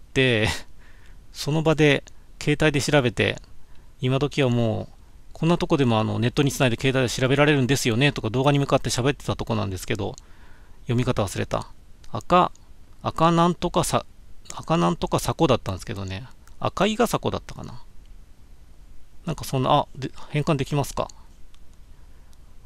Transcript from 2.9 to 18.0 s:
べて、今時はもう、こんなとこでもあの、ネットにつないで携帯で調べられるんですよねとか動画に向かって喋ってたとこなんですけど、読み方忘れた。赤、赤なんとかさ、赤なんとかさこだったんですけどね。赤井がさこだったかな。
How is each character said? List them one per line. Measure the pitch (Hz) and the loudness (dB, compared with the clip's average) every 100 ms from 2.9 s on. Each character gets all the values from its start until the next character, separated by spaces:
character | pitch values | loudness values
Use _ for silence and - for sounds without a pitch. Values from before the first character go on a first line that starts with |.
| 147 | 4
べ | 120 | 4
て、 | - 104 - - - - - - - | 2 0 0 -8 -14 -14 -16 -18 -4
今 | 127 135 | 0 0
時 | 143 - | 0 2
は | 127 | 2
も | 120 113 101 | 2 2 0
う、 | - - - - - | -6 -14 -20 -20 -18
こ | - 160 | -2 0
ん | |
な | 175 | 2
と | 175 | 2
こ | |
で | 156 | 4
も | 123 110 | 4 4
あ | |
の、 | 107 104 | 2 0
ネ | 117 | 0
ッ | |
ト | - | 2
に | 139 | 2
つ | - | 2
な | 131 | 2
い | |
で | 113 | 2
携 | 135 131 | 2 2
帯 | 120 | 0
で | |
調 | - 127 | 2 2
べ | |
ら | 139 | 4
れ | 147 | 6
る | 143 | 4
ん | 123 | 4
で | |
す | 135 127 | 2 2
よ | 110 | 4
ね | 143 | 2
と | - | 2
か | 110 | -2
動 | 127 | 2
画 | 139 | 2
に | 143 | 2
向 | 139 | 2
か | 135 | 2
っ | |
て | - | 2
喋 | - 131 | 0 0
っ | |
て | 139 | 0
た | - | -4
と | 101 | -4
こ | - | -2
な | 110 | -2
ん | 101 | -2
で | 92 | -4
す | |
け | - | -4
ど、 | 104 98 - - - - - - - | -4 -4 -8 -16 -20 -18 -18 -20 -10
読 | - | -2
み | 120 | 0
方 | 127 113 | 2 0
忘 | 101 113 | -2 -4
れ | |
た。 | 107 110 - - - - - | -4 -4 -4 -14 -20 -16 -10
赤、 | 110 - 180 - - - - - - | -8 2 4 4 -2 -20 -20 -20 -8
赤 | 120 - 165 | -4 2 4
な | 170 175 | 6 4
ん | |
と | 165 175 | 2 0
か | 175 | 0
さ、 | - 131 - - - - - | 2 0 -2 -12 -16 -16 -14
赤 | - - 170 | -8 -2 2
な | 170 | 2
ん | |
と | 170 180 | 0 -2
か | 165 | -2
さ | - | 0
こ | - 156 | 2 4
だ | |
っ | 113 | 2
た | - | 0
ん | |
で | 90 | -8
す | |
け | - | -8
ど | 98 | -8
ね。 | 95 95 127 - - - | -8 -8 -12 -16 -18 -6
赤 | - - | -4 0
井 | 208 | 0
が | 214 226 | 2 0
さ | 147 | 0
こ | - | -2
だ | - | -4
っ | |
た | - | -6
か | - | -12
な。 | - 117 - - | -12 -12 -14 -16